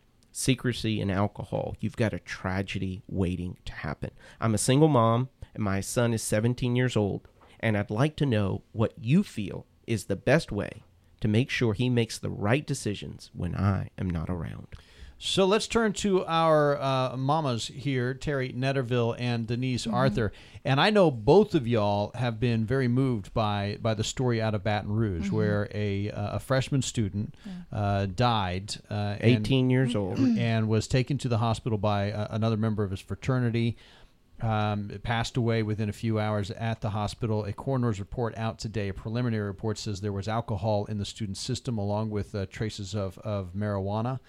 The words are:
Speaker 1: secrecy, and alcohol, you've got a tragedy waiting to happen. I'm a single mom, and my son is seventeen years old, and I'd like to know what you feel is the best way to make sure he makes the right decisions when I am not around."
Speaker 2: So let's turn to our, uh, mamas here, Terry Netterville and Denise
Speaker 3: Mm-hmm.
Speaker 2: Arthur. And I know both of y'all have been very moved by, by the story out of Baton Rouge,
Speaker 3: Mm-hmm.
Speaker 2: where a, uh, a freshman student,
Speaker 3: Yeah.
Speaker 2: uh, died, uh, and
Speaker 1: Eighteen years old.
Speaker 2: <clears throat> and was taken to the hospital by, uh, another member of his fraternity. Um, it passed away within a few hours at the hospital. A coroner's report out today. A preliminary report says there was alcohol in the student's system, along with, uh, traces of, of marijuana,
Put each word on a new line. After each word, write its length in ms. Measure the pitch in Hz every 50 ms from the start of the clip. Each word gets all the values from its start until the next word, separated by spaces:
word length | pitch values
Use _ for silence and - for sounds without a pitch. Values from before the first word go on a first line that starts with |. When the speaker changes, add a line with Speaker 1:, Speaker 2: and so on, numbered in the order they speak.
| _ _ _ _ _ _
Speaker 1:
secrecy, 680 | - - - 139 131 - - 123 113 - - 117 110 104
and 120 | 107 98
alcohol, 640 | 92 95 104 101 - - - - - 101 95 - - -
you've 160 | - 107 -
got 160 | - 117 101 -
a 60 | 87
tragedy 840 | - - - - - 95 92 95 98 - - 98 95 95 92 101 -
waiting 500 | - - 95 95 87 92 90 90 90 - - -
to 80 | - -
happen. 380 | - - 78 69 - - - - - - - - -
I'm 140 | - 113 110
a 40 | 101
single 280 | - - 127 143 156
mom, 420 | 156 143 120 113 113 113 117 131 - _ - - - -
and 100 | - 110
my 180 | 98 98 98
son 320 | 95 - - 123 120 117 117
is 100 | 110 -
seventeen 520 | - 107 107 110 120 123 - 127 123 120
years 220 | 123 127 123 -
old, 300 | 110 104 95 98 - - - _ _ - - - -
and 180 | - 113 107
I'd 140 | 101 104 -
like 240 | 107 107 139 156 -
to 100 | - 151
know 380 | 139 113 104 101 95 101 104 - _
what 220 | - 104 113 - - -
you 220 | 113 117 143 196
feel 460 | 202 - - 113 101 85 - - - _ _ _ -
is 200 | - 117 101 -
the 100 | - 98
best 360 | - - 123 135 - - -
way 300 | 107 101 - - - - - - _ _ _ _ _ -
to 60 | -
make 240 | 110 104 113 139 -
sure 220 | - - 127 113 101
he 160 | - 123 127
makes 280 | 123 120 117 - -
the 120 | - - 98
right 340 | 92 90 104 104 123 151 147
decisions 640 | - 139 - - 110 101 - 73 73 - - - - -
when 200 | - 95 87 -
I 360 | - 92 101 95 98 95 - _ -
am 100 | 95 92
not 200 | 85 82 80 87
around." 360 | 90 85 78 57 52 - - - - - - - - - - - - - -
Speaker 2:
So 200 | - - 190 196
let's 220 | 185 190 - -
turn 260 | - - 233 226 214 -
to 320 | - - 208 185 185 -
our, 520 | 160 165 165 165 160 156 151 147 147 143 143
uh, 340 | 135 135 135 131 127 127 -
mamas 520 | 131 131 135 151 160 156 135 120 113 -
here, 460 | - - 139 110 143 135 127 120 127 135
Terry 380 | 127 - 156 143 135 127 127
Netterville 640 | - 123 131 135 135 139 131 113 127 120 117 117 117
and 300 | - 123 123 120 117 113
Denise 380 | 110 120 120 131 131 127 113 -
Speaker 3:
Mm-hmm. 80 | 233 160
Speaker 2:
Arthur. 380 | 123 135 131 110 131 110 95 - - - - - - -
And 160 | - 131 139
I 80 | 165 208
know 200 | 214 208 185 156
both 440 | 131 113 104 120 156 196 214 202 -
of 100 | 156 120
y'all 460 | 117 120 107 104 104 104 101 104 - -
have 260 | - 127 120 113 107
been 240 | 127 120 117 113 110
very 240 | 101 131 135 131 120
moved 440 | 120 127 139 131 123 104 95 - -
by, 440 | 120 107 104 104 101 101 101 104 -
by 120 | - 113 110
the 100 | 104 107
story 380 | - - - 131 123 117 110
out 120 | 110 110 107
of 120 | 104 -
Baton 260 | 110 104 107 - 101
Rouge, 360 | 104 110 117 104 90 85 82
Speaker 3:
Mm-hmm. 80 | 202 107
Speaker 2:
where 340 | 107 107 107 104 104 104 - -
a, 380 | 104 104 101 98 98 101 104
uh, 240 | - 104 104 - 95
a 40 | 101
freshman 420 | - - 131 131 123 - 143 135
student, 540 | 120 - - 120 107 95 95 101 110 - - - -
Speaker 3:
Yeah. 340 | 202 185 180 175 - - 107
Speaker 2:
uh, 260 | 104 101 101 98 98
died, 680 | 98 92 - 123 123 113 107 98 90 90 95 101 104 - - - -
uh, 260 | 104 104 104 101 101 -
and 0 |
Speaker 1:
Eighteen 480 | - 113 123 110 107 110 135 131 127 127
years 260 | 127 127 131 120 120
old. 240 | 107 101 90 101 -
Speaker 2:
<clears throat> 180 | 269 254 113
and 300 | - 120 117 113 113 110
was 220 | 107 110 110 - -
taken 280 | - 131 123 - 147 120
to 100 | - 120
the 80 | 120
hospital 400 | 104 117 117 110 - - 120 110
by, 340 | 101 98 107 104 101 101 104
uh, 160 | 104 104 107 -
another 260 | - 110 110 113 113
member 260 | 104 110 113 107 104 104
of 80 | 95
his 80 | 95 -
fraternity. 800 | - - 98 - - - 131 127 123 117 110 117 117 120 110 - - - - - - - _ _ _ _ - -
Um, 480 | - 110 110 107 107 107 104 104 101 101
it 120 | - 101 -
passed 340 | - 117 113 117 - -
away 260 | 131 113 117 113 113 107
within 240 | 104 107 104 110
a 60 | 104 101
few 260 | - - 113 110 107
hours 320 | 107 107 107 104 101 90
at 300 | - - 113 113 113 -
the 80 | - 107
hospital. 560 | 98 107 104 101 - - 123 110 110 104 101
A 80 | 101 101
coroner's 440 | - - 135 135 127 120 120 104 95
report 360 | 101 - - 127 117 110 -
out 220 | 110 113 113 - -
today. 300 | - 113 98 113 101 98
A 40 | 92
preliminary 520 | - - 110 110 120 123 120 113 107 104
report 300 | 101 92 - - 110 104
says 240 | - - 110 101 90
there 100 | 104 104
was 160 | 98 98 92
alcohol 560 | 110 107 117 - - 110 87 98 113 107 104 104
in 120 | - 107
the 80 | 101 98
student's 340 | - - - 110 98 95 -
system, 380 | - - 123 - - 131 117
along 320 | 107 101 101 104 107 110 110
with, 260 | 104 104 98 - -
uh, 100 | 101 95
traces 460 | - - - 113 104 - - 98 87 101
of, 240 | 107 98 95 - -
of 340 | - 110 104 101 95 87 87
marijuana, 640 | 101 104 104 101 98 95 98 104 110 113 127 131 127 -